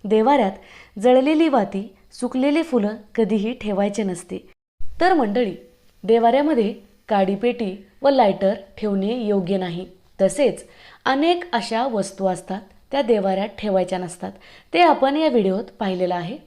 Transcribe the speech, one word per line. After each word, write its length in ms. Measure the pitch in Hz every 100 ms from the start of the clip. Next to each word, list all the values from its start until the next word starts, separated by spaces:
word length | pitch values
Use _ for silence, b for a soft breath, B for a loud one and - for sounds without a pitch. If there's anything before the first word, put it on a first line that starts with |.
| 202
देवाऱ्यात 440 | 214 226 285 196 196 B B B -
जळलेली 500 | 233 254 269 311 330
वाती, 460 | 262 196 196 214 b b
सुकलेले 500 | - 240 254 277 294
फुलं 320 | - 247 202 214 -
कधीही 380 | - 208 214 214
ठेवायचे 500 | 247 214 196 202 202
नसते. 340 | 202 175 - 185 - _ _ _ - -
तर 120 | 349
मंडळी, 420 | 349 220 214 220 165 - _ _ _
देवाऱ्यामध्ये 680 | 190 226 233 262 294 269 208 - - _ -
काडीपेटी 760 | 202 190 196 240 240 202 196 - _
व 60 | 277
लायटर 460 | 269 214 190 196 214 - -
ठेवणे 360 | 214 196 196
योग्य 420 | 247 214 202 175 196
नाही. 300 | 180 170 185 - _ -
तसेच 440 | 190 - 254 - - B B B
अनेक 400 | - 269 320 349 -
अशा 320 | 233 202 226 262
वस्तू 400 | 220 196 - 190
असतात, 340 | 180 - 190 - - _
त्या 100 | 269
देवाऱ्यात 460 | 240 220 190 190 208
ठेवायच्या 500 | - 214 190 180 185
नसतात. 340 | 175 - 185 - B B B
ते 60 | 330
आपण 360 | 349 285 262 294
या 120 | 311
व्हिडिओत 360 | 247 190 190 - -
पाहिलेलं 360 | 196 180 180
आहे. 240 | 175 175 294